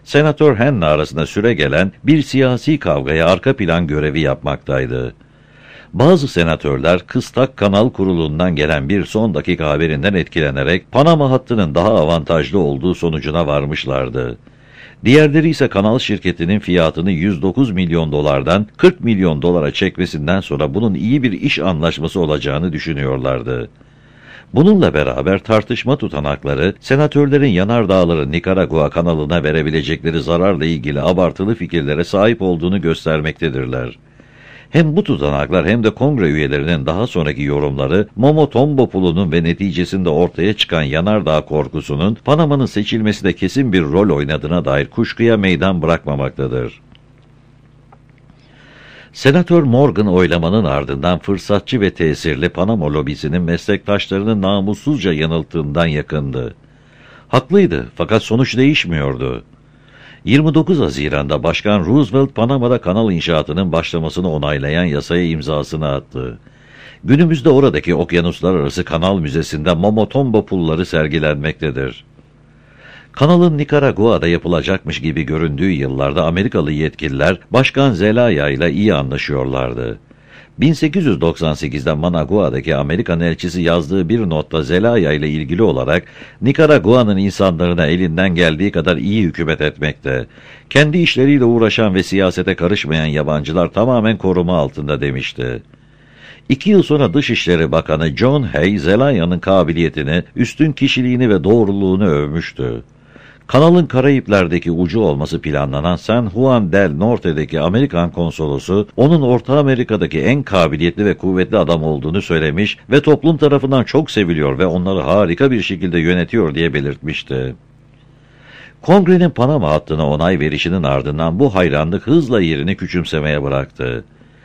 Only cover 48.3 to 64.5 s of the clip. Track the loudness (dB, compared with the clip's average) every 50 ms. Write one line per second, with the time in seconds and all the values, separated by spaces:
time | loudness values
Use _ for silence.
48.3 | -20 _ _ _ -20 -20 -20 -20 -20 -20 -20 -20 -20 -20 -20 -20 -8 0 2 4
49.3 | 4 4 4 4 4 4 4 4 4 4 4 4 2 2 2 2 4 4 4 4
50.3 | 2 2 0 2 2 2 2 0 0 -2 -2 -4 -4 -2 0 0 -2 -2 -2 -4
51.3 | -4 -4 -2 -2 -2 -2 0 -2 -2 0 0 0 0 0 0 0 0 -2 -2 -4
52.3 | -2 -2 -2 -2 -2 -2 -2 0 0 0 0 0 -2 -2 -2 -4 -6 -6 -4 -4
53.3 | -2 -2 -2 -2 -2 -2 -2 -2 -2 -2 -2 -2 -2 -2 -2 -2 -4 -2 -2 -2
54.3 | -2 0 0 0 0 0 -2 -2 -4 -4 -2 -4 -2 -2 0 -2 0 0 -2 -2
55.3 | -2 -4 -4 -4 -6 -6 -6 -4 -2 -2 -2 0 -2 -4 -4 -4 -6 -6 -4 -6
56.3 | -6 -6 -8 -8 -12 _ _ -20 _ _ _ _ _ -20 -20 -20 -20 -20 -8 -2
57.3 | -2 -2 0 2 2 2 4 2 0 -2 -6 -6 -6 -6 -2 0 0 -2 0 0
58.3 | 0 0 0 0 0 2 2 2 2 0 0 -2 -2 -2 -2 -2 -4 -4 -6 -6
59.3 | -6 -8 -12 _ _ _ _ _ _ _ _ _ -20 -20 -20 -20 -20 -10 0 2
60.3 | 4 4 4 4 2 2 2 2 2 0 0 -2 -2 -4 -4 -2 -2 -2 -2 -2
61.3 | -2 -2 0 -2 -2 -2 0 0 0 0 2 2 2 2 2 2 0 0 0 0
62.3 | 0 -2 0 0 0 0 0 0 0 0 0 -2 0 0 0 0 0 0 0 0
63.3 | 0 0 -2 -2 -2 -2 -2 0 -2 -2 -2 -2 -4 -4 -4 -4 -4 -4 -4 -2
64.3 | -2 -2 -2 -2